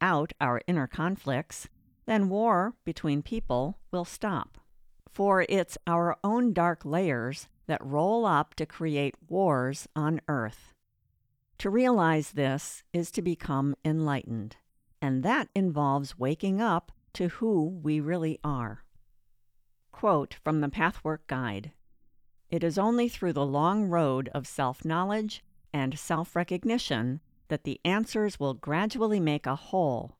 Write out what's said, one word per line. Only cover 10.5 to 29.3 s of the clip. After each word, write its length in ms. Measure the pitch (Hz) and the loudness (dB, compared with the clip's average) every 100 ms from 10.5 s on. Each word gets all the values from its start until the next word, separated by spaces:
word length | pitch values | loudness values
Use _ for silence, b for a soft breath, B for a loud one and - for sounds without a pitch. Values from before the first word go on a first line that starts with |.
| - - _ _ _ _ _ _ _ _ - | -8 -20 _ _ _ _ _ _ _ _ -6
To 100 | 196 | 0
realize 640 | 220 254 226 165 156 147 | 4 4 6 4 4 0
this 520 | 147 135 139 - - - | 0 0 0 -6 -14 -6
is 180 | 175 170 | -4 -4
to 100 | - | -2
become 540 | 175 165 - 135 139 139 | -2 -2 -2 0 0 0
enlightened, 720 | 156 156 151 135 - 113 104 - _ _ _ - | 0 0 0 -2 -4 -8 -8 -14 _ _ _ -6
and 220 | 139 131 | -2 0
that 260 | 175 269 - 196 | 2 0 0 0
involves 640 | 185 147 143 139 139 - | 0 2 2 2 -2 -4
waking 440 | 131 160 190 190 | -2 0 0 0
up 300 | 226 170 - - _ | 2 0 -4 -16 _
to 160 | - 175 | -4 -4
who 500 | - 226 190 156 185 | -2 0 2 0 -2
we 180 | 151 151 | -2 0
really 400 | 147 175 160 - | 0 0 -2 -2
are. 400 | 151 135 113 - - - _ _ _ _ _ _ _ _ _ | -4 -4 -6 -10 -18 -20 _ _ _ _ _ _ _ _ _
Quote 440 | - 214 156 - - | -2 2 2 0 -6
from 180 | 156 156 | -2 0
the 80 | 143 | 0
Pathwork 560 | 220 170 - 156 156 - | 0 -2 -2 -6 -6 -6
Guide, 460 | 131 120 98 147 - _ _ _ _ _ _ - | -4 -4 -6 -10 -16 _ _ _ _ _ _ -6
"It 140 | 170 | -2
is 140 | 170 180 | 0 2
only 320 | 208 240 240 | 2 2 0
through 240 | - 180 | -2 -2
the 120 | 147 139 | 0 0
long 400 | 143 165 214 196 | 2 2 2 2
road 440 | 170 147 131 131 143 | 2 2 0 -4 -6
of 100 | - | -6
self-knowledge 1000 | - 131 131 160 160 190 214 214 - - - - | -2 -2 -2 -2 -2 0 -2 -4 -8 -18 -20 -6
and 240 | 147 135 147 | -2 -2 -4
self-recognition 1200 | - 165 180 175 175 180 220 240 - 123 120 139 - _ - | -2 -2 -2 -2 -2 -2 0 0 0 -2 -2 -4 -10 _ -6
that 160 | 151 | -6
the 180 | 139 - | -4 -2
answers 560 | 175 202 220 220 208 - | 0 0 0 0 -2 -2
will 140 | 139 | -4
gradually 640 | 123 143 156 208 247 220 208 | -4 -2 -2 0 0 0 2
make 280 | 156 | 2